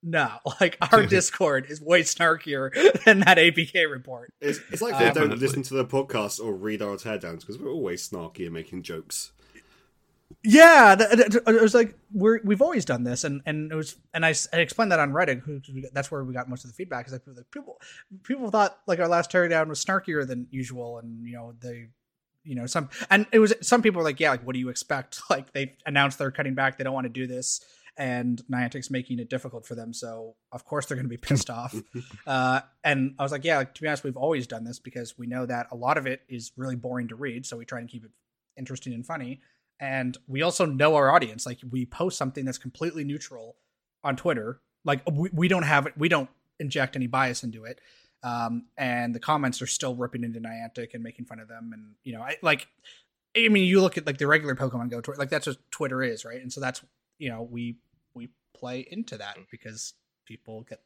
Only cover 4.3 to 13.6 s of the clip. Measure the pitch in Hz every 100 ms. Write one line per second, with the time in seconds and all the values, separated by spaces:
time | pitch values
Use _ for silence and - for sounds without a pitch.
4.3 | _ 143 - - 170 233 170 - 160 151
5.3 | 107 131 135 131 135 127 135 135 120 104
6.3 | - 113 95 104 107 104 101 113 104 85
7.3 | 82 - 110 - 156 101 87 - 92 82
8.3 | - 87 82 80 90 87 82 - - -
9.3 | _ _ - _ _ _ _ _ _ _
10.3 | - 220 262 330 311 220 190 220 233 240
11.3 | 220 226 226 214 240 226 - _ 208 208
12.3 | 226 202 202 302 302 - 123 120 123 156
13.3 | 143 147 151